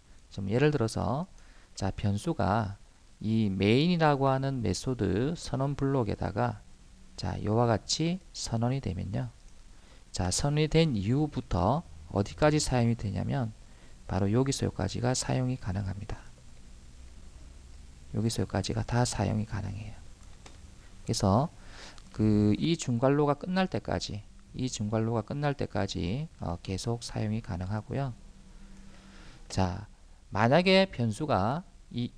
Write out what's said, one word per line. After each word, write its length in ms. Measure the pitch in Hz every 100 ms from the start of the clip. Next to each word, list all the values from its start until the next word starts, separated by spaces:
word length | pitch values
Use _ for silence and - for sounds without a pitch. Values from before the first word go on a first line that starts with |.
| - - -
좀 200 | - 98
예를 220 | 117 151
들어서, 560 | 143 110 95 92 135 185 - - - - -
자, 160 | 98
변수가 840 | - 104 101 - - 92 110 101 101 - - - -
이 300 | 107 113 107
메인이라고 800 | 95 98 123 170 175 151 139 135
하는 320 | 131 135 131
메소드 720 | 101 90 135 120 95 92 139 170
선언 400 | - 135 139 143
블록에다가, 840 | 135 139 101 95 90 104 120 - - - - - - -
자, 260 | 92 92
요와 220 | 101 110 120
같이 560 | 104 - - 165 185 -
선언이 480 | - - 113 120 135
되면요. 500 | - 90 92 120 123 - - - - - - - -
자, 180 | - 90
선언이 380 | - 143 147 151
된 260 | 160 160 107
이후부터 880 | 98 135 151 131 - 87 92 147 - - -
어디까지 540 | 98 104 - 151 151
사용이 340 | - 123 117 113
되냐면 560 | 101 98 101 135 113 - - - - - -
바로 240 | 92 98
여기서 360 | 117 135 - 101
여기까지가 460 | - 95 101 123
사용이 440 | 131 - 131 127 127
가능합니다. 600 | - 95 95 98 98 - - - - - - - - - - - - - - - - - - - -
여기서 300 | 107 113 -
여기까지가 400 | 98 98 - 113
다 200 | - 117
사용이 420 | 123 - 98 107 107
가능해요. 480 | 101 95 98 107 - - - - - - - - - - -
그래서 460 | - 110 101 107 160 - - - - - -
그 400 | - 107 104 104 -
이 200 | 151 165
중괄호가 560 | - 117 135 143 147
끝날 340 | 143 185 185 190
때까지, 560 | 110 - 92 - 101 - - -
이 160 | - 127
중괄호가 520 | - 104 110 113 117
끝날 320 | - 143 147 135
때까지, 760 | - - 98 92 87 127 160 -
어, 180 | 92 85
계속 420 | - 92 117 117
사용이 380 | - 117 107 110
가능하고요. 720 | - 87 92 107 - 127 135 - - - - - - - - - - - - - -
자, 380 | - 92 92 101 - - - -
만약에 640 | 98 117 156 185 190 190
변수가 720 | - 117 101 151 101 104 156 - - -
이 200 | 117 120